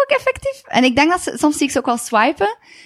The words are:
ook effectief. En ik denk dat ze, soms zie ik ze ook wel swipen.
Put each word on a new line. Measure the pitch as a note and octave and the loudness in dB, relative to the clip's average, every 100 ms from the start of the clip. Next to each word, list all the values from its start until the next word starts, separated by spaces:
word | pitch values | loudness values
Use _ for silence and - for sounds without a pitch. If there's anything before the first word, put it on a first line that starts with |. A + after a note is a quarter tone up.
ook | C5+ C#5 | 2 0
effectief. | - - C#5 C5 - | -2 -4 -8 -8 -4
En | - | 2
ik | B3+ B3 | 2 2
denk | D#4 | 2
dat | F4+ | 0
ze, | - - | -4 0
soms | D4+ D4 | 0 0
zie | C#4 | -2
ik | |
ze | C4 | -2
ook | B3 | -2
wel | A#3 | -4
swipen. | - A3 A#3+ - G4+ A#4 _ - | -2 0 2 0 -4 -4 _ -20